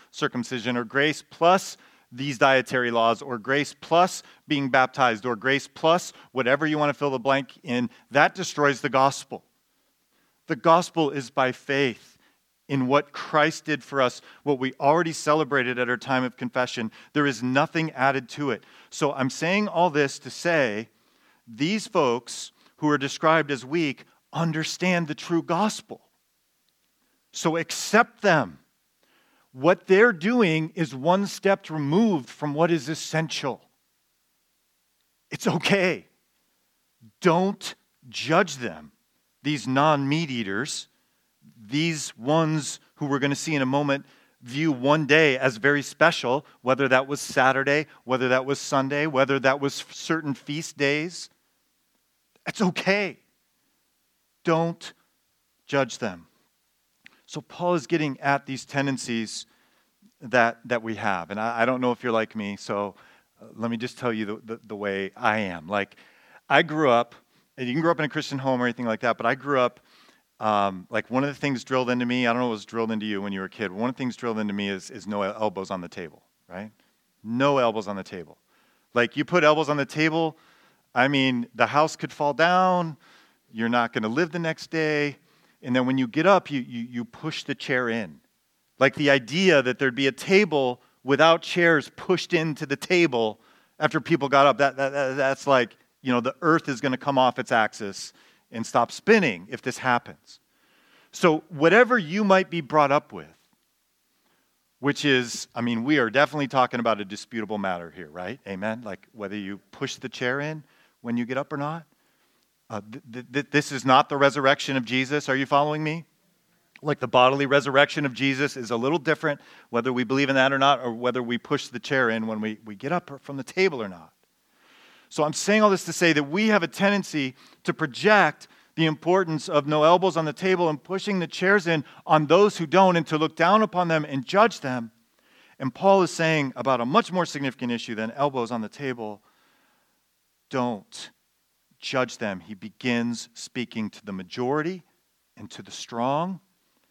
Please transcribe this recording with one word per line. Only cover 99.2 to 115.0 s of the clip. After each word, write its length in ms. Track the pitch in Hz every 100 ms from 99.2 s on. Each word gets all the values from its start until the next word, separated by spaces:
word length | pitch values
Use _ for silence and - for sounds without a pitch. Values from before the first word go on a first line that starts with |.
| 160 90 98
if 120 | 131
this 160 | 127 -
happens. 640 | 131 120 - - _ - _ _ _ _ _ _ _
So 320 | - 180 156 -
whatever 500 | 156 160 208 240 240
you 260 | 151 190
might 260 | 208 190 190
be 100 | 170
brought 320 | 135 151 143
up 200 | 143 -
with, 140 | 95 76 _ _ _ _ _ _ _ _ _ _ _ _ _ _ _
which 240 | 135 143
is, 440 | 147 127 120 - -
I 60 | -
mean, 220 | 120 117
we 140 | 123 151
are 120 | 113
definitely 380 | 123 147 151 139
talking 300 | 135 123 120
about 220 | 117 104
a 40 |
disputable 520 | 98 104 - 113 104 107
matter 340 | 98 87 85
here, 160 | 90 78
right? 280 | 82 90 135 -
Amen? 360 | 95 107 113
Like, 240 | 113 92 _
whether 240 | 110 98 104
you 220 | 95 98 _
push 260 | - 135 -
the 120 | 123
chair 320 | - 123 135
in 220 | 147 156 - _ _ _
when 160 | 117 120
you 80 |
get 140 | 117 127
up 140 | 143
or 40 | 147
not. 280 | 147 165 156 _ _ _ _ _ _ _ _
Uh, 120 | 107 104
th-, 140 | 123 123
th-, 140 | 120 123
th-, 140 | 131 139
this 220 | 151 143
is 120 | 139
not 240 | 127 131 147
the 80 | 143
resurrection 600 | 139 135 135 143 - 135
of 80 |
Jesus. 440 | 110 127